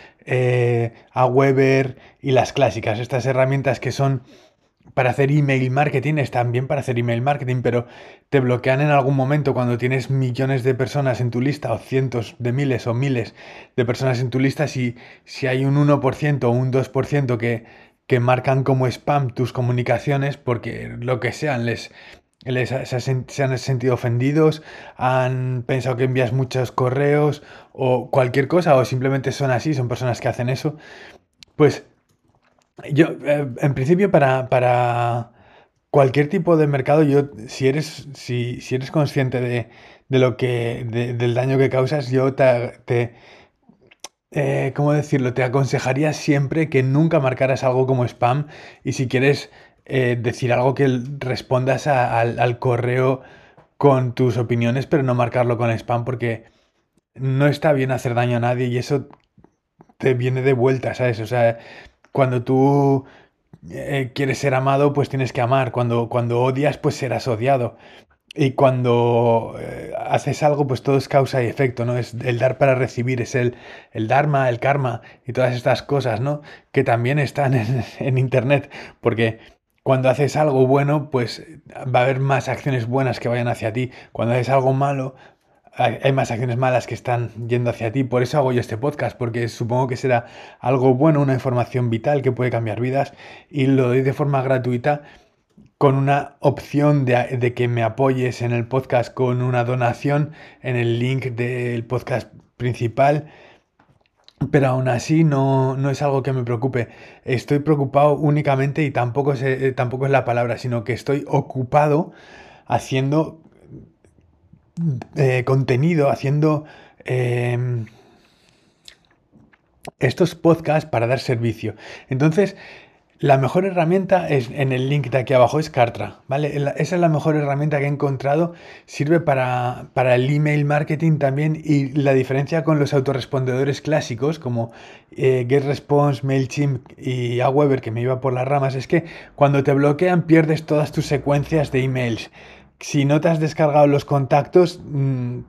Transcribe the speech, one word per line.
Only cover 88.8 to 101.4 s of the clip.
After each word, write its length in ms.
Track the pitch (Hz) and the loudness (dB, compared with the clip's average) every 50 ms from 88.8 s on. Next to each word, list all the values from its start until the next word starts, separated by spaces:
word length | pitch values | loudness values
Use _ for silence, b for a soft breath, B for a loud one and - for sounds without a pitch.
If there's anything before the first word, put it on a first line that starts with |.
| 117 143 147 - 135 110 - - | -4 -4 -4 -4 -4 -6 -4 -6
porque 300 | 123 117 113 120 117 113 | -6 -6 -4 -4 -4 -6
supongo 400 | - - 123 110 120 127 135 127 | -4 -6 -4 -2 0 0 0 -2
que 80 | 123 117 | -2 -4
será 300 | - 135 123 120 117 B B B B B B B | 0 2 2 0 0 B B B B B B B
algo 340 | B 123 135 135 123 135 127 | B 0 0 2 4 4 4
bueno, 280 | 123 143 160 156 143 | 4 4 2 4 4
una 120 | 143 135 135 | 2 0 0
información 560 | 123 - 139 123 123 117 - - 131 123 120 | -2 -2 -2 -2 -2 -2 -2 -2 -4 -2 -2
vital 320 | 113 113 110 147 147 143 | -2 -2 0 0 0 0
que 100 | 127 131 | 0 -2
puede 200 | 120 120 123 127 | -2 0 -2 -2
cambiar 280 | 117 117 117 113 101 104 | -2 -2 -2 -4 -4 -4
vidas, 340 | 120 127 127 139 135 - - B B B B B B B | -4 -2 0 -2 -2 -4 -6 B B B B B B B
y 160 | - 147 135 | -2 0 2
lo 220 | 131 135 131 131 123 | 4 4 4 4 4
doy 140 | 120 131 | 2 2
de 120 | 131 135 135 | 2 0 0
forma 300 | - 151 139 143 135 127 | -2 -2 0 0 0 0
gratuita 580 | 131 131 127 120 123 123 120 120 151 147 151 B B B B B B B B B _ _ _ - _ _ - | 0 0 0 0 -2 -2 -2 0 -2 -2 -2 B B B B B B B B B _ _ _ -20 _ _ 2
con 160 | - 143 135 | 2 4 4
una 400 | 135 139 139 139 143 139 - - _ | 4 2 2 0 0 -2 -6 -8 _
opción 640 | - 147 123 - - - - 143 143 147 147 143 135 | 0 0 0 0 -6 -4 -2 2 2 4 4 4 2
de, 320 | 123 120 120 123 - 135 127 | 2 2 2 0 0 -4 -2
de 160 | 120 123 120 | -2 -2 0
que 160 | - 123 120 | 0 -2 0
me 120 | 120 117 | 0 0
apoyes 600 | 117 113 110 - 135 135 131 127 127 127 117 - | 0 -2 0 2 2 2 2 2 -2 -4 -4 -4
en 100 | 120 120 | -4 -2
el 160 | 120 120 117 117 | -2 -2 -2 -2
podcast 460 | - 127 - - - 123 117 - - | -2 -4 -2 0 0 0 0 -2 -4
con 280 | - 131 127 127 127 | -2 -2 0 0 0
una 220 | 123 127 127 123 120 | -2 0 0 0 0
donación 720 | 120 127 127 123 117 117 - - 143 143 147 151 151 B B B B B B | 0 -2 0 0 -2 -2 -2 -2 -2 0 0 0 -2 B B B B B B
en 140 | B 127 127 | B -4 -2
el 240 | 120 120 117 117 117 | -2 0 0 0 0
link 280 | 123 127 135 131 120 131 | 0 -2 -2 -2 -4 -6
del 580 | 120 113 | -6 -4